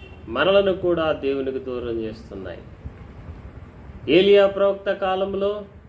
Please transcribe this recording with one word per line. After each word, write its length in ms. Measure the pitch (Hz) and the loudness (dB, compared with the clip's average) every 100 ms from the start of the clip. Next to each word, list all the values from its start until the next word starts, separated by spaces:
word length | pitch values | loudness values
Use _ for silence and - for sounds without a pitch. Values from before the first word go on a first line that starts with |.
| - - - | -20 -18 -6
మనలను 460 | 123 165 196 196 | 0 4 4 4
కూడా 380 | 180 180 165 156 | 2 0 2 0
దేవునికి 480 | 143 139 139 135 131 | 0 -2 -2 -2 -4
దూరం 400 | 131 123 120 113 | -6 -6 -4 -4
చేస్తున్నాయి. 560 | 110 107 - 98 92 - - - - - - - - - - - - - - - 117 | -6 -8 -12 -12 -12 -12 -16 -16 -16 -16 -18 -18 -16 -16 -16 -18 -20 -20 -18 -8 2
ఏలియా 380 | 165 196 202 196 | 6 8 6 6
ప్రవక్త 460 | 196 196 196 196 | 2 0 0 -4
కాలంలో 720 | 190 190 190 196 196 202 208 202 - | -4 -2 -2 -2 -2 -2 -4 -10 -20